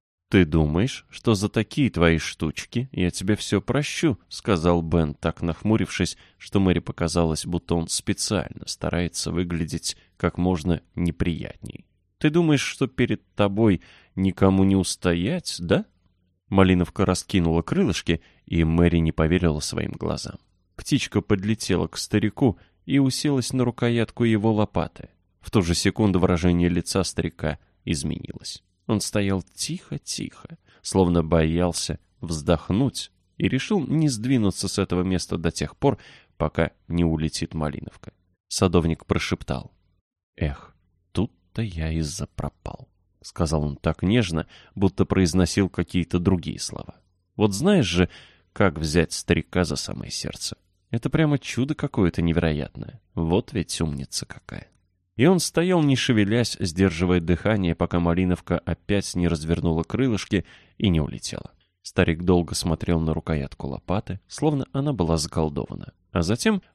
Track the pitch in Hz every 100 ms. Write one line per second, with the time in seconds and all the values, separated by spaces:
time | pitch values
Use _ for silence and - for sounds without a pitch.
0 | _ _ - 101 80 80 76 80 131 -
1 | - - - 104 104 117 107 - 127 82
2 | 82 80 - - 80 - - 120 135 -
3 | 90 - 95 104 - 104 - 131 147 -
4 | 165 110 - - - 90 85 87 82 85
5 | 76 71 82 - 85 80 104 110 90 -
6 | 87 - _ _ - 101 95 85 - -
7 | 85 87 82 78 87 85 - 85 82 -
8 | - 101 - 101 - - - - 82 85
9 | 87 - - 82 87 85 80 78 - -
10 | _ - 87 - 90 90 78 80 - -
11 | 87 - 85 80 - - - - - _
12 | _ - 156 165 165 143 - - 131 -
13 | 120 107 _ - 101 98 113 90 - -
14 | _ - 95 - 95 95 98 95 90 -
15 | 92 87 98 160 - - 85 139 - _
16 | _ _ _ _ - 95 95 90 87 -
17 | 92 92 - 98 82 82 - 175 165 87
18 | - 82 _ _ - 85 80 82 85 85
19 | 80 - 78 87 87 76 - 82 76 -
20 | 78 - - - _ _ _ - - 139
21 | - 104 - 104 101 110 - 90 85 -
22 | - 107 104 - 135 - _ _ - 139
23 | 135 - 147 139 120 131 120 - 120 117
24 | 110 - 117 110 110 107 104 - 76 -
25 | - _ _ _ - 113 85 87 101 -
26 | 107 90 90 87 90 87 87 87 - 98
27 | 87 - 80 - 78 76 _ _ - 76
28 | 76 - - - - - _ _ - 107
29 | - 214 196 190 - - - 170 - 143
30 | - - - - - 170 _ _ - 95
31 | 90 85 80 82 80 82 90 - - 78
32 | _ _ 82 80 73 85 - 92 139 -
33 | - _ _ - 95 131 - 208 - 151
34 | 156 113 120 131 101 - 98 - 95 90
35 | 90 90 - 90 82 - 76 - 143 -
36 | - - _ - 78 - 78 _ - 87
37 | 85 80 78 - - 78 76 67 - -
38 | - - _ _ - - 92 85 80 80
39 | - 95 - - - 69 - _ _ _
40 | _ _ _ - 73 67 - _ _ _
41 | _ - 110 _ _ - 113 82 80 80
42 | 76 - 76 - 73 - - - - _
43 | _ _ - - 82 80 73 69 82 78
44 | 90 123 95 80 - - - - 95 -
45 | 92 95 90 90 87 - 92 - 87 92
46 | 82 92 92 92 78 - - - - -
47 | _ _ _ - 107 143 175 202 95 87
48 | 90 - - _ _ - 98 76 78 85
49 | 78 - - 80 - 90 82 69 - -
50 | - - - - - - _ _ _ 117
51 | 139 156 156 143 - - 135 151 120 -
52 | 87 - 85 80 82 73 69 - - -
53 | _ - 82 92 - 104 82 - 80 71
54 | 67 - - - - - - _ _ _
55 | _ - 143 185 - - 180 180 147 131
56 | - 113 101 117 117 - 92 80 95 82
57 | 90 90 82 87 101 110 90 82 87 87
58 | 85 85 92 87 - 87 - 82 - 101
59 | - 87 87 82 78 82 87 80 82 107
60 | 131 101 - 98 - - _ - 104 80
61 | 69 - - - - _ _ _ - -
62 | 90 82 90 87 82 - 90 80 - 85
63 | 80 80 - 78 67 - 69 60 - 95
64 | - 92 - - 151 143 - 135 143 113
65 | 82 82 76 - 78 69 - 50 - -
66 | _ 92 82 117 226 202 -